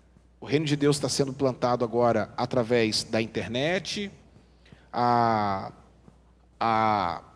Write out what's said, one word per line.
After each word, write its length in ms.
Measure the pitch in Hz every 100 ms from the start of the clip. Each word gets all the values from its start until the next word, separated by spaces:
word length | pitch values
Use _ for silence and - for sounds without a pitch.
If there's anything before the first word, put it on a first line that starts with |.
| _ _ _ _
O 60 | 98
reino 200 | 143 147
de 100 | 147
Deus 240 | 143 143
tá 100 | 127
sendo 240 | - 135
plantado 500 | 127 135 123 123 120
agora 500 | 117 120 120 110 98 -
através 680 | 123 127 110 120 110 -
da 180 | - 113
internet. 920 | 110 113 95 120 156 185 156 214 202 - - - _ _ - - _
A, 800 | 120 120 120 117 110 101 95 110 - - _ - - _ _ _ -
a 600 | 113 110 110 104 87 80 -